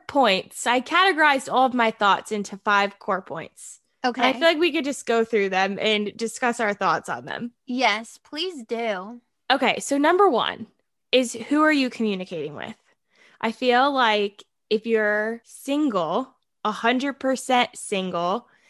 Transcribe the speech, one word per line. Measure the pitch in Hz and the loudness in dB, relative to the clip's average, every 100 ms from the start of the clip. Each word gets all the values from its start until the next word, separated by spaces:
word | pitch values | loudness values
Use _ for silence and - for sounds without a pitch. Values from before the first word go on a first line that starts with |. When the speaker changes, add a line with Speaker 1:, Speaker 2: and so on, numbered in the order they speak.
| - | -2
Speaker 1:
points. | 285 240 190 - - 247 | 2 4 2 -2 -6 0
I | 247 | 0
categorized | 247 330 381 311 302 269 - | 2 2 4 4 4 2 0
all | 214 262 | 2 2
of | |
my | 247 226 | 2 0
thoughts | 220 202 185 - | 2 2 2 0
into | 208 196 202 | -6 -6 -6
five | 214 202 202 - | 0 2 0 -4
core | - 185 | -4 -4
points. | 190 160 - _ - - _ _ | -4 -12 -12 _ -20 -20 _ _
And | 254 240 | -4 0
I | 247 | 0
Speaker 2:
Okay. | 262 | 4
Speaker 1:
feel | 330 | 2
like | 320 | 4
we | 339 | 2
could | 302 277 | 0 -4
just | - - | -6 -2
go | 233 226 | 0 2
through | 220 196 | 0 0
them | 185 196 196 | 0 0 0
and | 220 208 208 - | 0 0 -2 -6
discuss | 226 - 247 233 | -10 -4 -4 -2
our | 220 | -2
thoughts | 202 185 160 - | 0 0 -2 -4
on | 127 123 | -10 -8
them. | - 240 _ - | -10 -10 _ -8
Speaker 2:
Yes, | 247 240 208 226 - | 0 0 0 -6 -20
please | - 294 370 320 | -16 -10 -8 -10
do. | 226 226 233 190 196 240 _ _ - | -8 -6 -4 -4 -8 -16 _ _ 0
Speaker 1:
Okay, | 254 247 - | 2 2 0
so | - 285 | -2 2
number | 294 359 403 | 4 6 4
one | 233 98 - 214 _ _ _ - | 4 0 -4 -14 _ _ _ 0
is, | 254 247 | 0 2
who | 226 220 294 | -4 -2 2
are | 311 | 4
you | 294 254 | 4 0
communicating | - 220 185 185 170 147 143 | -2 -4 -4 -6 -8 -8 -10
with? | - - _ _ _ _ _ - | -14 -14 _ _ _ _ _ -6
I | 226 | -6
feel | 220 254 240 277 | -2 2 4 4
like | 269 233 214 208 - - _ - | 2 2 2 -2 -6 -20 _ -4
if | 214 233 | -2 0
you're | 220 208 208 214 233 | 0 2 0 -2 -6
single, | _ - - 285 302 196 160 190 262 _ _ _ | _ -14 -4 -2 0 0 -2 -2 -4 _ _ _
a | 214 | -6
hundred | 208 233 254 277 262 | -2 0 0 -2 -4
percent | 262 254 - 247 247 - | -2 -2 0 0 0 -4
single, | - 196 190 170 175 202 - _ _ | -6 -4 -2 -2 -2 -4 -6 _ _